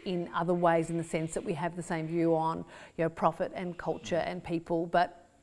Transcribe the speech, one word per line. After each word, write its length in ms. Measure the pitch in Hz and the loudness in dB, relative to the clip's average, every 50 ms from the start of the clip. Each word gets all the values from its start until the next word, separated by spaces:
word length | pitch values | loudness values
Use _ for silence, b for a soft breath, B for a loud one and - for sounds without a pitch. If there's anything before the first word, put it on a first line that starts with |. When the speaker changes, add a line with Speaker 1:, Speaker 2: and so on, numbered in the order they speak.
| - | -4
Speaker 1:
in 240 | 202 185 175 175 - - | -2 -2 -2 -2 -2 -2
other 200 | 175 175 170 180 | 0 2 2 4
ways, 340 | 175 175 170 165 165 165 165 | 4 6 6 6 4 2 2
in 80 | 170 | 0
the 80 | 170 160 | -2 -2
sense 300 | - - 165 160 160 - | -2 -2 -2 -2 -2 -4
that 100 | - - | -4 -4
we 80 | 208 185 | -4 -4
have 220 | 143 175 170 170 | -2 -4 -4 -4
the 60 | 180 165 | -6 -6
same 240 | - 180 160 160 | -4 -4 -4 -2
view 280 | 160 165 170 165 165 165 | -2 0 2 4 4 4
on, 300 | 160 160 160 165 175 175 B B B B B B | 4 2 0 -2 -2 -6 B B B B B B
you 80 | B 165 | B -2
know, 60 | 165 | -2
profit 420 | 160 - 196 165 160 - 185 - - | 0 2 2 2 2 2 -4 -4 -4
and 220 | - 190 180 170 | -6 -6 -6 -8
culture 460 | - - 175 156 - - - 180 165 - | -6 -4 -4 -4 -4 -4 -4 -2 -2 -2
Speaker 2:
Mm. 60 | - | -2
Speaker 1:
and 140 | 180 180 165 | -4 -6 -6
people, 420 | - 175 160 165 - 175 165 170 | -4 -4 -4 -2 -2 -2 -2 0
but 400 | 175 - 175 175 180 - - - _ _ _ | 2 4 4 2 2 -2 -10 -20 _ _ _